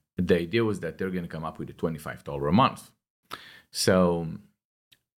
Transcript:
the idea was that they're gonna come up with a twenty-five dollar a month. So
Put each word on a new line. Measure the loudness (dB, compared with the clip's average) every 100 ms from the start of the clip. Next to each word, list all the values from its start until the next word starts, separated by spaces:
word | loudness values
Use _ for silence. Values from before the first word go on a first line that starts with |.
| _ -2
the | 2 2
idea | 2 0
was | 0 -2
that | -6 -6
they're | -6
gonna | -6 -6
come | -8
up | -8 -8
with | -12
a |
twenty-five | -4 -4 -4 -10 -12
dollar | -8 -4 2
a |
month. | 4 4 0 -18 _ _ _ -18 -16 -16 -20 _
So | -2 4 6 6 2 -4 -10 -16 _ _ _ _ _ _